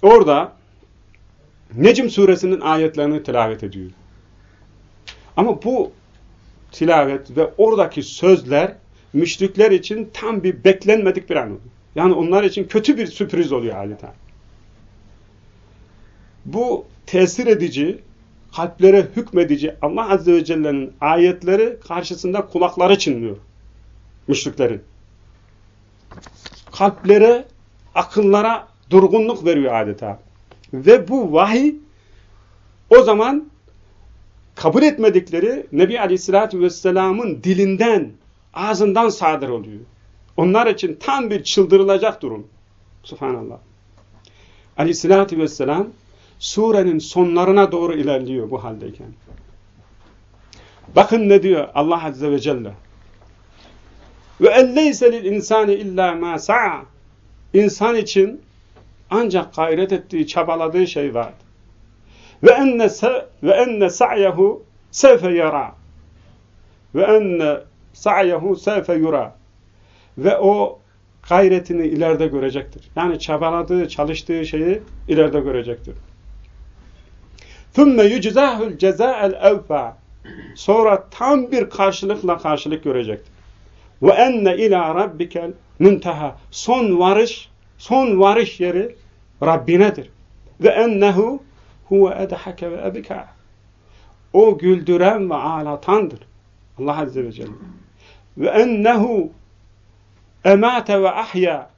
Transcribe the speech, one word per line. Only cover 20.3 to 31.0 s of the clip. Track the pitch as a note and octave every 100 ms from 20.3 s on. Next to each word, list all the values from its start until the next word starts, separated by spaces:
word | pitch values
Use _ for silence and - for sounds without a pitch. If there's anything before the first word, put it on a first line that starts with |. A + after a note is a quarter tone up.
ve | E3+ D#3+
Celle'nin | D#3+ D3+ C#3 C3+ C3
ayetleri | C#3+ E3 F3 F3 F3 G3 A3+ A#3+ -
karşısında | E3+ F3 F3+ F#3 F#3+ G3
kulakları | F3 F3 - F3+ G3
çınlıyor | - B2 A2+ G2 - _ - - - - - - -
müşriklerin. | C#3 - - B2 G#2+ - _ _ _ _ _ _ _ _ _ _ _ _ - - - - - -
Kalplere, | - G3 - F#3 G3+ A3 A#3+ C4 - _ _ _ -
akıllara | F3 - G3+ G3+ G#3+ A3+ - _ _
durgunluk | F#3 F#3+ G#3 A3 A#3+ D#3+
veriyor | D#3+ C3+ A#2
adeta. | G#2+ G#2 A2 G2 _ _ _ - _
Ve | C3 C#3 A3